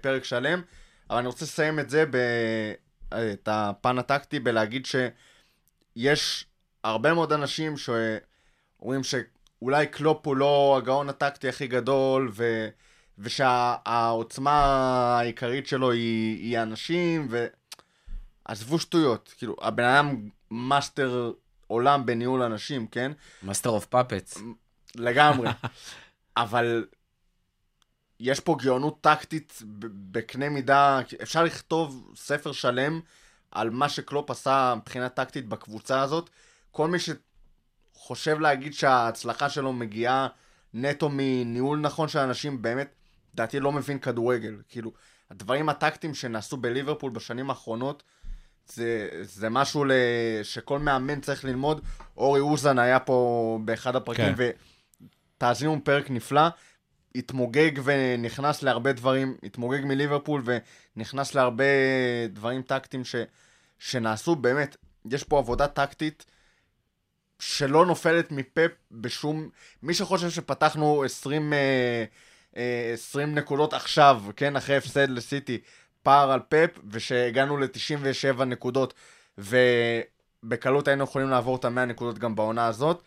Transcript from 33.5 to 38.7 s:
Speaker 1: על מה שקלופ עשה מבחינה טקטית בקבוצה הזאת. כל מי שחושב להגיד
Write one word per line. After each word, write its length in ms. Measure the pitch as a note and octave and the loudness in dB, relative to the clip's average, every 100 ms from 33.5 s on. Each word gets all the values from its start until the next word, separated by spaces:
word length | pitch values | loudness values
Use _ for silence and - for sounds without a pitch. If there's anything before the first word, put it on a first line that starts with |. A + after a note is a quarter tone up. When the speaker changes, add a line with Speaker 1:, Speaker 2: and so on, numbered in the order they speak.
Speaker 1:
על 180 | - A2+ | -4 -2
מה 200 | B2 C#3+ | 0 -2
שקלופ 420 | - - C#3+ C#3+ | -2 -4 -4 -4
עשה 420 | A#2+ C3+ C3+ B2+ A2+ | -4 2 2 2 0
מבחינה 320 | - B2+ B2 | -6 -8 -6
טקטית 380 | C3 B2+ C#3+ A2+ | -4 -6 -6 -10
בקבוצה 540 | G#2+ - G#2+ - C3+ | -10 -12 -12 -2 0
הזאת. 280 | C3+ E3 E3 _ _ _ _ | 0 -2 -6 _ _ _ _
כל 160 | - D#3+ | -2 0
מי 100 | F3 | 0
שחושב 1400 | E3+ C#3+ _ _ _ _ _ _ _ _ - B2 D#3+ D#3 | -4 -8 _ _ _ _ _ _ _ _ -14 -6 -2 2
להגיד 340 | D#3 C3+ D3 | 2 2 -2